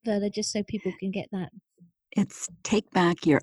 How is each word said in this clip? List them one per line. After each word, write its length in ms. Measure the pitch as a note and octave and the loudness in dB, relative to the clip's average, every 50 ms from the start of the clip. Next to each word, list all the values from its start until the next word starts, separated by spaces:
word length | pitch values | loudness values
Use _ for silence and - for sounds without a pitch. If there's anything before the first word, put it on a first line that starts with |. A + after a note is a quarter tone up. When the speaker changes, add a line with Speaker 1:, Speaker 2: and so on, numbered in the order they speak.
| _ | _
Speaker 1:
Verla, 240 | A#3 G#3 G3+ G3 G#3 | -2 -2 0 0 -2
just 220 | G3 G#3+ G#3+ - - | -2 -4 -6 -4 -2
so 100 | G#3+ G#3 | -4 -4
people 280 | - - G#3 - F#3+ F3+ - | -2 -4 -4 -4 -4 -6 -4
can 120 | - G3 F#3+ | -6 -6 -4
get 160 | G3+ - - - | -6 -6 -6 -6
that? 180 | F#3 F3+ - - G3 _ _ _ _ F3 E3+ _ _ _ _ - | -6 -6 -8 -10 -16 _ _ _ _ -20 _ _ _ _ _ -2
Speaker 2:
It's 380 | - G3+ - - - - - - - _ | -2 -2 -2 -2 -10 -14 -14 -14 -12 _
Take 280 | - A3 G#3 G#3 - | 0 0 0 0 0
Back 340 | - F#3+ F3+ E3+ F3 - - | 0 2 4 4 2 2 4
Your 160 | E3 D3 - | 4 4 6